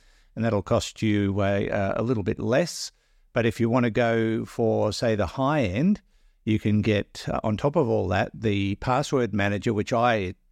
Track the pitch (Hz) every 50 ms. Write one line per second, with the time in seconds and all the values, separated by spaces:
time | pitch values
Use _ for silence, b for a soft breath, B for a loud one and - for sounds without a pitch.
0 | b b b b b b b - 113 117 107 101 92 - 120 107 - - - -
1 | 113 110 104 101 101 101 95 101 98 98 101 98 - - - 104 98 98 - -
2 | 113 117 131 110 92 104 101 - - 107 120 147 175 165 - - - - - _
3 | _ _ _ _ _ _ - 127 110 113 - - 113 113 117 127 123 120 104 123
4 | 120 113 113 113 113 113 110 117 113 - - - 117 110 110 107 104 107 101 -
5 | 131 117 110 101 98 - - - 131 135 156 156 123 90 87 113 151 190 214 -
6 | - _ _ _ _ _ _ _ _ 113 101 - - 110 104 107 95 110 104 101
7 | - - - - - - - 135 - 110 107 101 - 147 147 180 143 113 110 107
8 | 98 92 95 98 110 - - - 110 110 101 101 98 98 101 - - 131 127 135
9 | 147 - 151 131 120 107 101 104 98 101 101 101 - 120 107 104 98 - 127 113
10 | 120 120 117 107 95 92 - - _ _